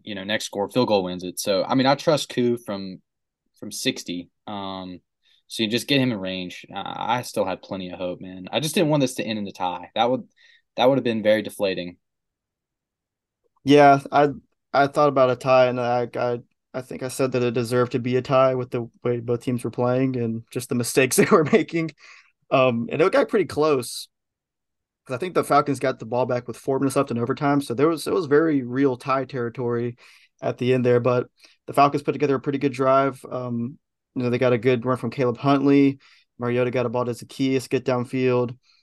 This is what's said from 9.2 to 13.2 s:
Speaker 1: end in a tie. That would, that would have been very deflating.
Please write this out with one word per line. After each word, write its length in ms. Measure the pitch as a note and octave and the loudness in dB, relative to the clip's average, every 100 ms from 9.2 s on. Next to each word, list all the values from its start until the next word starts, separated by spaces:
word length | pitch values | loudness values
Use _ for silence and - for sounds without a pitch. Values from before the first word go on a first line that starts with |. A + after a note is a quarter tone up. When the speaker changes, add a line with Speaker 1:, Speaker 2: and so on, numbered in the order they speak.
Speaker 1:
end 140 | G#2+ A2 | -6 -6
in 100 | G2 | -8
a 40 | |
tie. 380 | - F2+ F2+ F2 | -6 -6 -6 -6
That 160 | - A#2+ | 0 0
would, 180 | B2+ - _ _ _ _ - | 0 -6 _ _ _ _ 0
that 120 | B2 | 2
would 80 | C3+ | 2
have 80 | |
been 180 | B2 A2 | 0 0
very 200 | G#2 A2 | 2 2
deflating. 540 | G#2 - G2 F#2 F2 F2+ _ _ _ _ _ _ _ _ _ _ _ _ | 0 -4 -4 -4 -8 -14 _ _ _ _ _ _ _ _ _ _ _ _